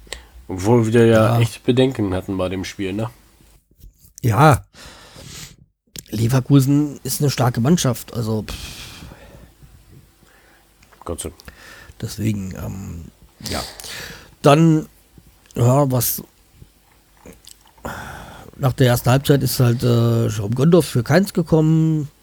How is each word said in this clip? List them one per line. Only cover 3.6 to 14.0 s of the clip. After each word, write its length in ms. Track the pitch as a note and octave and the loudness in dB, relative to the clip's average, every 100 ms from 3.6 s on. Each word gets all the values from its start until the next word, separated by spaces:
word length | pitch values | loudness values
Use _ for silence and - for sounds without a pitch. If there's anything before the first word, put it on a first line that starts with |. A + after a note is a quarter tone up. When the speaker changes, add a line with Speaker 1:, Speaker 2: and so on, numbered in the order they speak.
| _ _ - _ - - | _ _ -20 _ -20 -6
Speaker 2:
Ja. 420 | B2 G#2 D3+ C3 - - - - - - - - - - _ _ _ - - | -2 4 4 4 -2 -20 -20 -20 -20 -20 -20 -18 -20 -20 _ _ _ -20 -12
Leverkusen 880 | G#2+ A2+ C3 B2+ C#3 C3 C#3+ D3 B2+ | -4 0 0 4 4 4 2 0 -6
ist 160 | B2+ - | -8 -2
eine 100 | D3 | -2
starke 300 | - B2+ A#2+ | 0 -2 0
Mannschaft, 520 | B2 F3 - - - | 2 2 0 -4 -8
also 280 | A#2 A2+ A2 | -8 -4 -4
pff. 140 | G#2 - - - - - - - - - - _ - - _ - _ _ _ _ _ _ _ _ _ _ | -6 -12 -14 -16 -18 -20 -20 -20 -20 -20 -20 _ -20 -20 _ -20 _ _ _ _ _ _ _ _ _ _
Speaker 1:
Gott 160 | - E2 | -12 -10
sei 80 | E2+ | -12
Dank. 120 | - - - - - - - | -14 -20 -20 -20 -20 -20 -14
Speaker 2:
Deswegen, 540 | A2+ - A2 G2+ F#2 - | -12 -6 -4 -4 -8 -10
ähm, 480 | G#2+ G2 F#2+ E2+ - _ - _ - | -12 -12 -12 -14 -16 _ -20 _ -10
ja. 120 | D#2+ - - - - | -8 -10 -16 -16 -16